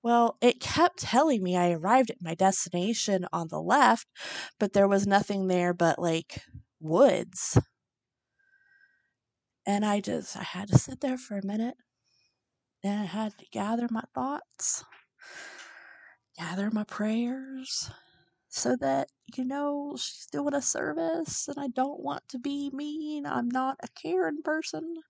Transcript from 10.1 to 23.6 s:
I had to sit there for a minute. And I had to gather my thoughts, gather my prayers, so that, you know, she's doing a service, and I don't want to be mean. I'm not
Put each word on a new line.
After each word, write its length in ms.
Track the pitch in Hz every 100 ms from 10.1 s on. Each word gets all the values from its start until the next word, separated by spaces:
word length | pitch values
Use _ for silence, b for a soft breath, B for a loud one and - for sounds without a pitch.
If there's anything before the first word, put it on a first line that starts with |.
| 165 -
I 80 | -
had 240 | - 185 208
to 100 | 190
sit 220 | - 262
there 180 | 269 254
for 200 | 254 202
a 80 |
minute. 320 | 190 214 233 - _ _ _ _ _ _ _ _ _ _
And 160 | 196 208
I 60 |
had 320 | 190 196 220 -
to 80 | -
gather 340 | 214 202 233 240
my 140 | 226 -
thoughts, 680 | 262 254 294 - - - - - - _ _ B B B B B B B B B B _ -
gather 340 | 165 185 208
my 140 | 214
prayers, 1040 | 214 - 214 220 240 262 269 269 262 - - b b b b _ _
so 280 | - - 254
that, 320 | 269 269 262 _ -
you 80 | -
know, 520 | 254 277 285 285 285 262
she's 280 | - - -
doing 220 | 294 285
a 80 | 285
service, 880 | - - - 311 330 330 311 - -
and 100 | 277
I 80 | 277
don't 320 | 247 269 285
want 240 | 269 294 _
to 100 | 254
be 300 | 269 285 285
mean. 520 | 269 294 311 302 302
I'm 240 | 285 254 240
not 280 | 254